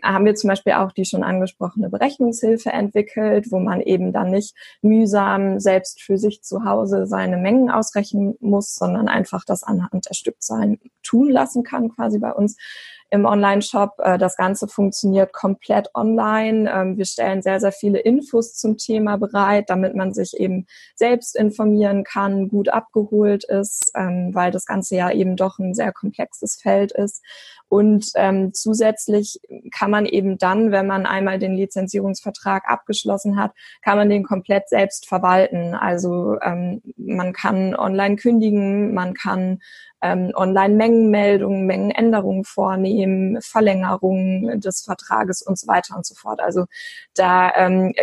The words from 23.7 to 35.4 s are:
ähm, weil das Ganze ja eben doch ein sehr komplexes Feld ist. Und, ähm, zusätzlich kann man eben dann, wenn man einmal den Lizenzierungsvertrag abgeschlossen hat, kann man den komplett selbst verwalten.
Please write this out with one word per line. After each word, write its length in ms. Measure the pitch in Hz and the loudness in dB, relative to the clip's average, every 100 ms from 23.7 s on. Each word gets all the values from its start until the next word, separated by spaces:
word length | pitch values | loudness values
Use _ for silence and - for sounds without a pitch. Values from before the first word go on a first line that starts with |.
| - - | -4 -4
ähm, 360 | - 185 180 180 | -4 -4 -2 -2
weil 180 | 185 180 | 0 0
das 140 | 185 | -2
Ganze 320 | - 196 180 180 | -4 -4 -2 -2
ja 140 | 180 | 0
eben 260 | - 185 185 | 0 0 0
doch 220 | 190 - | -2 -2
ein 160 | 185 | -4
sehr 180 | 202 202 | -2 -4
komplexes 640 | - 202 - - - 214 - | -4 -8 -6 -10 -8 -10 -4
Feld 340 | 208 196 202 | 2 2 2
ist. 320 | - 202 - - - - - - | -2 -4 -6 -18 -20 -20 -14 0
Und, 440 | 202 214 208 214 | 4 6 4 2
ähm, 380 | - 196 190 190 | 0 2 2 -2
zusätzlich 880 | - 220 220 220 214 - 208 208 - - - 240 | -2 -2 2 2 0 0 0 -2 -8 -18 -20 -12
kann 180 | - 202 | -4 0
man 160 | 208 208 | 2 2
eben 320 | 202 196 190 | 0 0 0
dann, 320 | 185 196 220 | 0 2 2
wenn 160 | 196 196 | 2 0
man 200 | 196 190 | 0 -2
einmal 320 | 190 196 190 | 0 -2 -2
den 160 | 190 | -2
Lizenzierungsvertrag 1120 | 185 196 196 190 202 196 190 208 - 196 190 - | -2 -2 -4 -4 -4 -4 -6 -8 -8 -4 -2 -2
abgeschlossen 680 | 196 - 208 208 196 208 202 | -4 -4 -6 -4 -2 -2 -2
hat, 160 | 208 - - - | -2 -6 -20 -6
kann 140 | - 202 | 0 2
man 140 | 208 | 4
den 120 | 208 | 2
komplett 460 | 190 190 185 202 196 | 0 -4 -2 -2 0
selbst 400 | 214 196 - - | 0 0 -4 -6
verwalten. 680 | 185 185 185 | -2 2 4